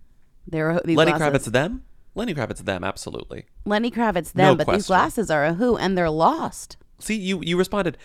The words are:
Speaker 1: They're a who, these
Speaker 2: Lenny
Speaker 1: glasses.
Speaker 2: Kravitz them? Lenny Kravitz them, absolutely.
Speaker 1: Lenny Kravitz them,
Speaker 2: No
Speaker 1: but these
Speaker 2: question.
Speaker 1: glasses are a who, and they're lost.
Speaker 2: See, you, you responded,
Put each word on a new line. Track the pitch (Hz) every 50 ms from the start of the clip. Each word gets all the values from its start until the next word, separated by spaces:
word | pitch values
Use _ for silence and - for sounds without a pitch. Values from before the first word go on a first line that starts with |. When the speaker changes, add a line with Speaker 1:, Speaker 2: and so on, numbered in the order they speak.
| - - _ - - _ _ - -
Speaker 1:
They're | - 160 156 156 160
a | 165
who, | 175 -
these | - 165
Speaker 2:
Lenny | 147 160 170
Speaker 1:
glasses. | 151 156 156 147 139 131 - 120
Speaker 2:
Kravitz |
them? | 101 127 147 220 247 262 - - - - - - -
Lenny | 190 226 247 160
Kravitz | 143 110 104 101 - 90
them, | 98 95 87 92
absolutely. | 95 - - - - - 58 - - 64 - - _ _ - -
Speaker 1:
Lenny | 202 208 214 233 247
Kravitz | - 226 240 220 175 180 156 -
them, | - - 185
Speaker 2:
No | 190 185
Speaker 1:
but | 156 151
these | - - 208 190
Speaker 2:
question. | -
Speaker 1:
glasses | 185 180 277 330 - 247 196 160
are | 160 147 139
a | 156 170
who, | 180 247 247 220
and | - - 190 196 180
they're | 175 160
lost. | 156 156 165 220 311 330 220 - - - - - - - - - - -
Speaker 2:
See, | - - 214
you, | 214 185 185 190 170
you | - 160 175 175
responded, | 185 - - 202 185 170 - -